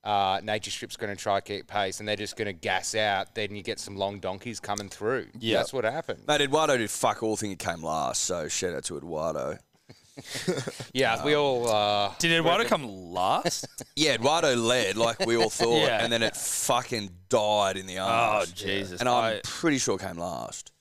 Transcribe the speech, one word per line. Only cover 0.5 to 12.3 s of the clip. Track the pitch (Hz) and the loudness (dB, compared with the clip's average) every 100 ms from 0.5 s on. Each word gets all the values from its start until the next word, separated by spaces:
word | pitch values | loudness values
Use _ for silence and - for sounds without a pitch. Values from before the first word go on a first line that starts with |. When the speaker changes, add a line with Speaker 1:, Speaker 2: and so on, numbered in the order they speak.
| 107 104 | -4 -4
Speaker 1:
Strip's | - 107 - | -10 -10 -8
gonna | 104 98 | -8 -4
try | 107 98 | 0 0
to | |
keep | - 101 - | 0 -10 -4
pace, | 104 98 - | -2 -2 -4
and | 107 | -4
they're | |
just | 104 104 - | -4 -4 -4
gonna | 104 | -6
gas | 85 110 92 - | -4 -2 -2 -2
out. | 110 107 98 98 | 0 0 0 -4
Then | - 104 104 | -6 -6 -6
you | |
get | 95 104 | -8 -8
some | - 98 | -8 -4
long | 98 101 | -4 -4
donkeys | 92 95 123 110 | -8 -6 -10 -10
coming | - 101 98 | -6 -6 -8
through. | - 107 131 80 - | -6 -2 -2 -6 -6
Speaker 2:
Yeah. | 113 110 | 0 2
Speaker 1:
That's | 113 | 2
what | 131 | 0
happened. | 110 143 - 85 104 | -2 -2 -6 -6 0
Speaker 3:
Mate, | 147 | 2
Eduardo | 143 151 156 131 | 4 4 4 4
did | 107 | 2
fuck | - 117 101 | 2 0 2
all. | 110 | 0
I | 107 | 0
think | 104 | -4
he | 92 92 | -4 -6
came | 85 | -4
last, | 78 78 65 - | -2 0 0 0
so | - 87 76 | -2 -2 -2
shout | - 90 | -2 -2
out | 73 | -4
to | - 73 | -6 -8
Eduardo. | 80 78 82 76 65 - _ _ _ - _ - - - - 151 123 - 127 | -6 -4 -2 -2 -4 -6 _ _ _ -20 _ -18 -10 -6 -4 -4 -6 -10 -6
Speaker 1:
Yeah, | 127 127 113 | 0 2 2
we | 147 | 2
all, | 147 143 123 120 | 2 4 2 2
uh, | 107 104 104 101 - | 4 4 2 0 0
Speaker 2:
Did | 170 | 2